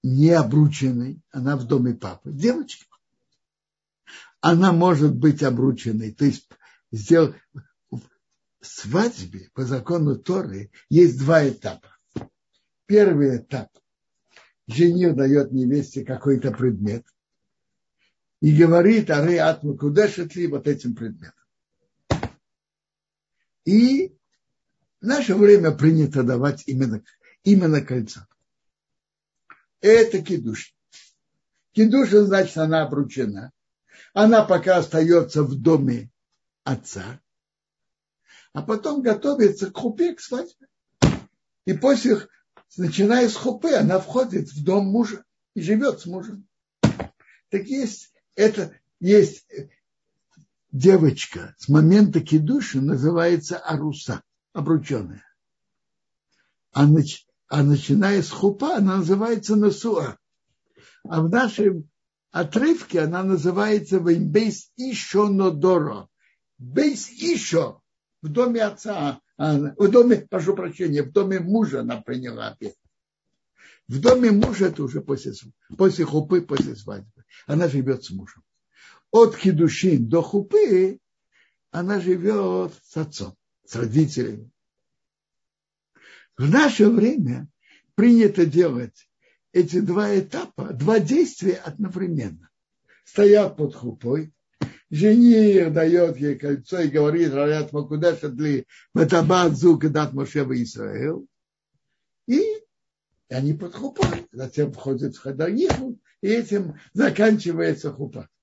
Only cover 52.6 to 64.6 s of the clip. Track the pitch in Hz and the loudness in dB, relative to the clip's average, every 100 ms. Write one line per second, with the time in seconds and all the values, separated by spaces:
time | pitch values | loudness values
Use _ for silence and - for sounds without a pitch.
52.6 | - 135 139 135 147 170 170 170 151 175 | -2 -4 -2 0 0 0 0 0 -4 -12
53.6 | - 156 151 - - 113 _ _ _ - | -6 -6 -6 -8 -10 -12 _ _ _ -10
54.6 | 151 160 151 127 92 - _ _ _ _ | -2 -2 -2 -8 -8 -16 _ _ _ _
55.6 | _ _ _ _ _ _ _ _ _ _ | _ _ _ _ _ _ _ _ _ _
56.6 | _ 135 147 156 139 - _ _ _ 151 | _ 2 4 4 2 -8 _ _ _ -2
57.6 | 143 143 - 143 196 202 151 - 196 196 | 2 0 0 0 2 0 -4 -2 -2 -2
58.6 | 285 311 196 190 165 196 226 226 - 214 | -4 0 0 0 0 -2 0 -4 -2 0
59.6 | 208 202 226 185 127 104 _ _ _ _ | 0 0 -4 -4 -4 -10 _ _ _ _
60.6 | _ _ _ _ - 165 165 226 240 - | _ _ _ _ -8 -4 0 0 -2 0
61.6 | 208 175 151 _ _ _ _ 170 160 220 | -2 -2 -12 _ _ _ _ -8 -4 0
62.6 | 294 339 - 175 156 175 190 185 160 185 | 0 0 -2 -2 -2 -4 -2 -2 -2 -2
63.6 | 208 208 - 190 170 165 156 170 226 - | 0 -2 0 -2 0 0 0 0 -2 -6